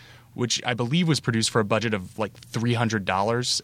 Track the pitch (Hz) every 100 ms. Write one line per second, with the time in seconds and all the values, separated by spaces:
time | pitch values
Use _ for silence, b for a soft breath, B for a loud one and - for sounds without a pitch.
0 | B B B - 123 - - 117 120 160
1 | 165 139 - 113 110 120 104 110 113 104
2 | 90 - 101 - - 117 117 120 120 110
3 | 92 95 104 120 123 -